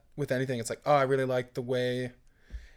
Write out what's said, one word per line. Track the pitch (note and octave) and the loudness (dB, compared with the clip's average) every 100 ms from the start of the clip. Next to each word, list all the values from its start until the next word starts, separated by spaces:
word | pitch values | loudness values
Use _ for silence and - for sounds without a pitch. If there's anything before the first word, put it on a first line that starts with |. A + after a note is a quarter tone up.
| _ - | _ -8
with | C#3+ | -2
anything. | B2+ C3 B2 | -2 0 -2
It's | A2+ | -4
like, | A#2 C#3 | -4 2
"Oh, | |
I | D3 | 4
really | C3 C3+ C3 | 4 2 2
like | B2+ B2 - | 0 -2 -6
the | |
way | B2 B2+ B2 B2 B2 - _ _ - - - | -2 -2 0 -2 -6 -10 _ _ -16 -14 -14